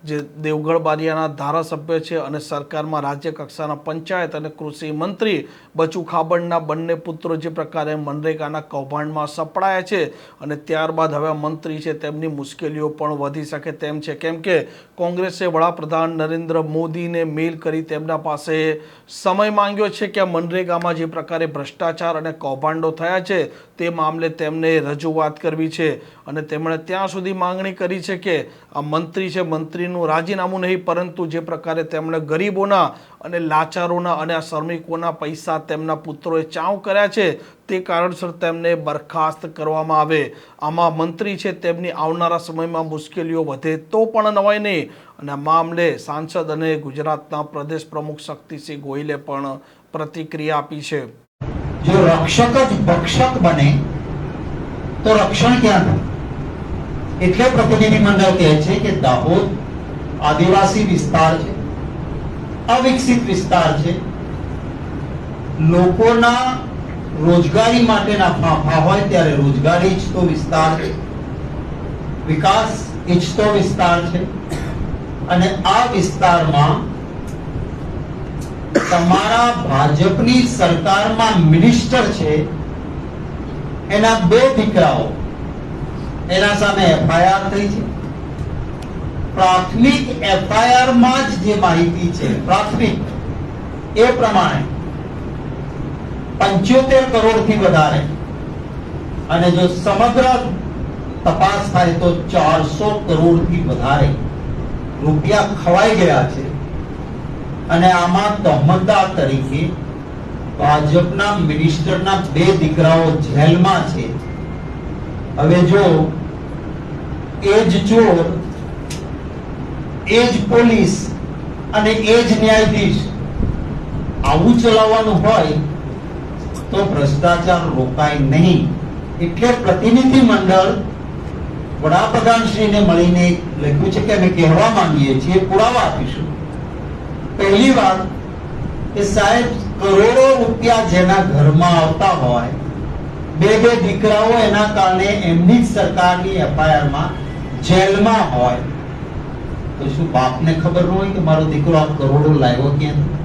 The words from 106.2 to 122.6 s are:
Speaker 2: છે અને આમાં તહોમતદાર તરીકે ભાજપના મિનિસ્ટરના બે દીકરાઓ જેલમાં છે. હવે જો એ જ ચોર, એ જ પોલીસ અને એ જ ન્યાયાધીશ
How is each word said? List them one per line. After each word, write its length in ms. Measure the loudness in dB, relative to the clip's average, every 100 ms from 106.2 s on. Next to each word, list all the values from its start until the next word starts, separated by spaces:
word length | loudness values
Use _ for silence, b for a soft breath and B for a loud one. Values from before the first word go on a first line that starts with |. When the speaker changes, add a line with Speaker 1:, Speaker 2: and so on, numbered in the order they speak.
| 0
Speaker 2:
છે 140 | -4 -6 -6 -8 -8 -8 -10 -10 -10 -10 -10 -10 -10 -2
અને 200 | 4 6
આમાં 500 | 6 4 2 2 2
તહોમતદાર 640 | 2 4 4 4 4 4 2
તરીકે 500 | 0 0 0 -2 -2 -2 -4 -8 -10 -12 -12 -10 -10 -10 -2
ભાજપના 800 | 2 4 4 4 2 0 0 2
મિનિસ્ટરના 720 | 0 2 2 0 0 0 0 0 0
બે 180 | 2 4 4
દીકરાઓ 560 | 2 4 4 6 4 0 0
જેલમાં 560 | 4 6 6 4 4 0
છે. 180 | -4 -4 -6 -8 -10 -10 -10 -10 -10 -10 -10 -10 -10 -8
હવે 260 | 0 4 4 6
જો 180 | 6 6 4 2 -2 -8 -10 -10 -10 -10 -10 -10 -10 -8 -10 -10 -4
એ 140 | 4 4
જ 80 | 6 2
ચોર, 420 | 4 6 6 6 2 -2 -6 -10 -10 -10 -10 -10 -10 -10 -10 -12 -10 -10 -10 -10 -10 -10 0
એ 120 | 4
જ 100 | 4 2 2
પોલીસ 440 | 6 6 6 4 0 -4 -8 -8 -10 -10 -10 -2
અને 220 | 0 2
એ 240 | 2 4 4
જ 120 | 4 4
ન્યાયાધીશ 640 | 6 6